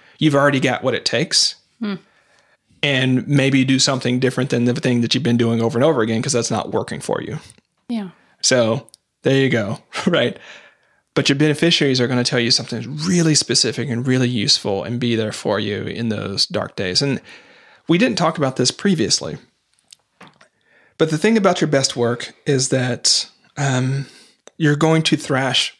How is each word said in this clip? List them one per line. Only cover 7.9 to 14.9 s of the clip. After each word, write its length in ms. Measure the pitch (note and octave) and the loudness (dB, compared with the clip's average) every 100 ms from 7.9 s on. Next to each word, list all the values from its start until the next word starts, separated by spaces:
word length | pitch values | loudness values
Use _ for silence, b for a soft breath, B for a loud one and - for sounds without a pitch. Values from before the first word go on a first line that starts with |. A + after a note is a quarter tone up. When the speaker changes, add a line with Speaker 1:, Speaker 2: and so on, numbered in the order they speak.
Speaker 2:
Yeah. 200 | A#3 F#3+ b b b | -8 -8 b b b
Speaker 1:
So 460 | - C3 A2+ A2+ - - _ _ | 0 2 2 0 -6 -18 _ _
there 140 | C3+ C3+ | 0 2
you 140 | C3+ | 2
go, 300 | A#2+ G2+ - _ | 0 -2 -8 _
<laughs> 120 | - - | -6 0
right? 320 | E3 B2 - B B B B B B _ | 0 0 -4 B B B B B B _
But 140 | - C3+ | -2 0
your 80 | C#3 | 2
beneficiaries 640 | D3+ D3 E3+ E3 C#3+ B2+ | 2 2 2 2 2 2
are 60 | B2 | 0
gonna 180 | B2 | 0
tell 140 | A#2+ B2+ | 0 0
you 100 | A#2 | 0
something 460 | G#2+ - A#2 A#2+ D3 | 0 -2 -8 -8 -6
really 300 | D#3+ F3+ D#3+ | 0 2 4
specific 560 | D3 - A#2+ A#2+ G#2+ A#2 | 2 2 0 0 -2 -4
and 160 | A#2 B2+ | -2 0
really 220 | B2+ B2+ | 2 2
useful 540 | B2 G#2 - - G2 | 0 0 0 -2 -4
and 140 | - | -4